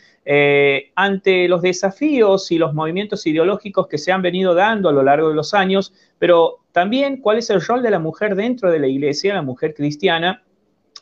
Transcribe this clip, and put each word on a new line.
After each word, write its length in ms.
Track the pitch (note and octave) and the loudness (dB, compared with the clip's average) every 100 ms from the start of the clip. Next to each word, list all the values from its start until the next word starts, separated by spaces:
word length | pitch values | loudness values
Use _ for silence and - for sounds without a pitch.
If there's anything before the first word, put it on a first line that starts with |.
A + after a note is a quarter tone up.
| _ _ - | _ _ 0
eh, 640 | C#3+ C#3+ C#3+ C#3 C#3 - - | 2 4 4 2 0 -4 -2
ante 520 | G3 G3 G3 F#3 F3 | -2 0 2 2 2
los 140 | F3 | 2
desafíos 880 | F3+ F3+ F#3+ - D4+ C4+ G#3 F#3+ - | 0 -2 -4 -2 0 2 4 2 0
y 60 | E3 | 0
los 160 | D3+ | 0
movimientos 540 | D3+ D#3+ F#3 G#3 - E3 | -2 -4 -4 -6 -4 -2
ideológicos 600 | D#3 F3 G3+ G3+ G3 F#3 | 0 0 -2 -4 -4 -2
que 120 | D3+ | -4
se 120 | F3+ | -2
han 120 | F#3+ | -2
venido 320 | F3+ F3+ F#3+ E3+ | 0 0 0 2
dando 340 | G#3 G#3+ F3 | 2 2 2
a 20 | |
lo 120 | C#3 | 2
largo 260 | C3+ D3 D#3+ | 4 2 2
de 60 | D#3 | -2
los 180 | D3 | -2
años, 400 | G3+ F#3 G3 - _ _ - | 0 0 0 -4 _ _ -2
pero 440 | F3 E3+ D#3+ - _ | 2 4 2 -2 _
también 460 | F3 F#3+ C4 C#4 C4+ | -2 0 0 -2 -2
cuál 200 | G#3 A3+ | -2 -2
es 140 | A3 | 0
el 100 | F#3+ | -2
rol 220 | D#3 B3 | 0 -2
de 80 | A#3+ | 0
la 80 | F3+ | -2
mujer 360 | D#3+ - G#3 F#3+ | -4 -4 -4 -4
dentro 360 | A#3 B3 F3+ | -4 -2 0
de 80 | D#3+ | 0
la 80 | C3+ | 0
iglesia, 480 | C3+ C#3+ D3 G3 G3 | -2 -2 -2 -4 -4
la 80 | |
mujer 320 | C3+ B2 D#3 D#3 | -6 -6 -6 -4
cristiana, 640 | D3 D3 F#3+ E3 F3 F#3+ _ _ _ _ _ - | -6 -2 -2 0 -2 -6 _ _ _ _ _ -14